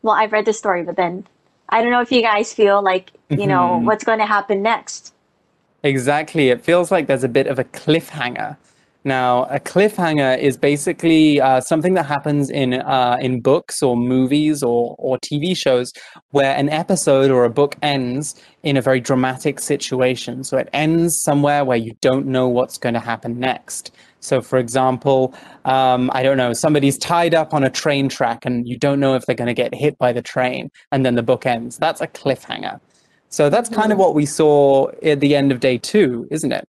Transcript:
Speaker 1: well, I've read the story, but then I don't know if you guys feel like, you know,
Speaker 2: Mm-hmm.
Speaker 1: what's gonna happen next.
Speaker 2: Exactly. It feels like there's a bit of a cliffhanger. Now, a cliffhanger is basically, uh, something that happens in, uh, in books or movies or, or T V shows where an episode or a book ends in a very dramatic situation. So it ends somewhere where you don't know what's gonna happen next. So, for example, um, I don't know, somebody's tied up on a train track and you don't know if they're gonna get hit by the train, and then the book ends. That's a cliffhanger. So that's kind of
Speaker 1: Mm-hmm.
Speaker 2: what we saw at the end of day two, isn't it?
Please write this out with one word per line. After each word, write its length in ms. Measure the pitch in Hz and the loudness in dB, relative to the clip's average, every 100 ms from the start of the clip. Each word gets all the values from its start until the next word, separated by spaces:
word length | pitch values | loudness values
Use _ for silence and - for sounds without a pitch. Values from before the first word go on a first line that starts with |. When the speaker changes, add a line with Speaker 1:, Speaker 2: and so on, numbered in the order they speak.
Speaker 1:
well, 120 | 220 208 | 2 0
I've 160 | 220 | 2
read 140 | 214 214 | 0 0
the 60 | |
story, 300 | 214 208 175 | -2 -2 -2
but 140 | 170 165 | -2 -2
then 300 | 175 185 202 _ _ _ - | -2 -4 -14 _ _ _ -2
I 120 | 226 | 0
don't 80 | 233 | 2
know 100 | 247 | 0
if 100 | 240 | 2
you 120 | 254 | 2
guys 300 | 226 208 220 | 2 0 -2
feel 300 | - 202 202 | 0 2 4
like, 300 | 196 185 185 _ _ | 2 -2 -6 _ _
you 180 | 151 202 | -2 0
know, 300 | 190 175 175 | 2 2 2
Speaker 2:
Mm-hmm. 100 | 180 | 0
Speaker 1:
what's 180 | 214 | 0
gonna 220 | - 220 214 | 0 0 0
happen 360 | 208 202 196 | 0 0 -2
next. 520 | 208 226 - - - _ _ _ _ _ _ _ | 0 -2 -6 -18 -18 _ _ _ _ _ _ _
Speaker 2:
Exactly. 680 | 143 135 127 147 156 165 131 | -2 0 0 0 0 2 2
It 140 | 120 | 2
feels 280 | - 175 170 | 2 2 2
like 160 | 185 147 | 0 0
there's 160 | 131 | 0
a 40 | 127 | 2
bit 180 | 123 131 | 0 0
of 120 | 131 | -2
a 60 | |
cliffhanger. 920 | 127 - - 160 - 151 123 110 107 147 _ _ _ _ | -6 -6 0 0 -2 -8 -8 -6 -10 -12 _ _ _ _
Now, 400 | 139 131 123 123 | -2 0 2 2
a 140 | 131 143 | 0 -4
cliffhanger 800 | - 185 208 208 170 151 135 127 | -2 0 2 2 0 2 2 2
is 180 | 135 131 | 0 2
basically, 840 | 143 147 180 165 165 160 156 143 | 0 0 -2 -2 2 4 6 4
uh, 200 | 131 131 | 4 2
something 340 | - 160 175 | 2 0 2
that 100 | 185 143 | 0 -2
happens 440 | 143 151 147 135 | -4 -2 -2 -2
in, 240 | 143 127 | -2 -2
uh, 420 | 127 139 135 123 127 | -2 0 0 2 0
in 200 | 131 127 | -2 -2
books 420 | 131 156 - - | 2 0 0 -2
or 140 | 135 120 | 0 0
movies 680 | 123 131 127 147 151 147 | 0 0 2 2 0 0
or, 320 | 123 120 120 - | 0 0 -2 -4
or 200 | 135 127 | -4 -4
T 200 | - 147 | -4 -4
V 160 | 170 | -4
shows 380 | 180 143 123 127 - - - _ | -2 0 0 0 -12 -20 -20 _
where 240 | 139 135 139 | 0 0 0
an 120 | 143 | -2
episode 600 | 156 175 190 - 135 135 | -2 -2 -2 2 4 4
or 140 | 127 | 4
a 60 | 120 | 2
book 260 | 113 143 - | 2 0 0
ends 520 | 151 139 123 127 151 - - _ | -2 -2 -2 -6 -8 -12 -20 _
in 120 | 156 139 | -2 0
a 60 | |
very 180 | 123 131 | 2 0
dramatic 580 | 117 131 131 131 151 139 | 2 0 0 -2 -6 -6
situation. 840 | - 139 - 127 127 127 - 123 | -4 -4 -4 0 0 -2 -8 -10
So 120 | 131 131 | -4 -4
it 100 | 127 | -4
ends 480 | 139 156 165 170 - | -2 0 0 0 -2
somewhere 440 | - 143 147 147 | 0 2 2 2
where 140 | 135 120 | 0 -2
you 160 | 113 110 | -4 -2
don't 260 | 135 131 139 | 0 0 -2
know 220 | 131 127 | 0 0
what's 280 | 120 127 - | 0 -2 -4
gonna 220 | 123 117 | -4 -4
happen 400 | 120 113 - 120 | -6 -8 -8 -6
next. 520 | 131 - - - - _ _ _ | -4 -4 -10 -16 -16 _ _ _
So, 200 | - 131 | -2 -2
for 160 | - 131 | 0 -2
example, 760 | 117 127 131 127 143 131 131 - - - | 0 0 0 0 0 2 0 -6 -20 -8
um, 440 | - 131 131 127 127 | -2 2 2 2 0
I 80 | 131 | 0
don't 140 | 131 135 | 0 2
know, 160 | 123 | 0
somebody's 440 | 117 160 147 139 139 | 0 0 2 2 -2
tied 380 | - 170 170 | -2 0 2
up 180 | 160 156 | 0 0
on 100 | 151 | 0
a 60 | 135 | 0
train 380 | - 156 139 135 | -2 -2 0 -2
track 360 | - 120 120 131 | -2 -4 -2 -4
and 220 | 123 120 | -6 -6
you 100 | 120 | -2
don't 220 | 143 139 | -2 0
know 160 | 135 131 | 0 0
if 100 | - | -2
they're 80 | |
gonna 180 | 120 120 | -4 -2
get 200 | 120 123 | -2 -4
hit 240 | 107 147 - | -2 -4 0
by 140 | 127 | -2
the 100 | 120 | -2
train, 480 | - - 127 131 123 _ _ | -6 -4 -4 -4 -12 _ _
and 120 | 139 | 0
then 120 | 131 120 | 0 0
the 80 | |
book 200 | 117 123 | 0 0
ends. 320 | 131 117 120 - | 0 -4 -6 -4
That's 220 | 160 - | -4 -4
a 60 | - | -10
cliffhanger. 720 | - 139 127 - 107 98 101 _ _ _ _ _ | -6 -4 -4 -6 -10 -10 -12 _ _ _ _ _
So 200 | - 147 | 0 2
that's 180 | 196 233 | 2 -2
kind 220 | 214 214 | -2 0
of 60 | 202 | 2
Speaker 1:
Mm-hmm. 40 | |
Speaker 2:
what 140 | 180 | 2
we 120 | 151 147 | 2 -2
saw 640 | - 156 147 139 135 143 - | 2 4 6 6 4 2 -2
at 160 | 160 147 | -2 2
the 160 | 143 | 2
end 160 | 143 139 | 2 2
of 80 | 123 | 2
day 180 | 131 123 | 0 -2
two, 500 | - 214 151 120 - | 0 2 2 0 -6
isn't 220 | 156 143 | -6 -4
it? 160 | 113 - | -6 -8